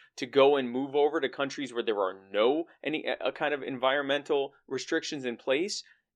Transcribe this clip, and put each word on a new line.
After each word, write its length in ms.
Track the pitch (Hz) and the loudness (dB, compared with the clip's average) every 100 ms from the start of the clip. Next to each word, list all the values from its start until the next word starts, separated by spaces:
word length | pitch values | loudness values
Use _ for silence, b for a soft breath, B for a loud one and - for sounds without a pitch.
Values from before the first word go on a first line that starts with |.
| b | b
to 120 | - 127 | -10 0
go 280 | 131 135 | 6 6
and 160 | 143 123 | 6 0
move 240 | 120 139 | -4 -2
over 260 | 143 147 156 | 2 2 2
to 80 | 135 | -2
countries 460 | - 139 139 135 | -4 -6 -6 -8
where 80 | 120 | -4
there 160 | 110 101 | -2 0
are 220 | 95 95 98 | 0 -2 -4
no 340 | 101 113 151 170 b | 2 4 2 -2 b
any, 200 | - 151 - | -6 -4 -4
uh, 240 | - - | -4 -4
kind 200 | - 151 | -2 -2
of 120 | 143 | -2
environmental 880 | 127 131 131 139 139 143 143 147 135 - - | -4 -2 0 0 0 -2 0 -2 -2 -8 -8
restrictions 560 | 131 - 160 156 156 | -8 -4 -4 -4 -6
in 120 | 127 113 | -6 -6
place, 460 | - 135 190 - b b _ | -2 0 -2 -6 b b _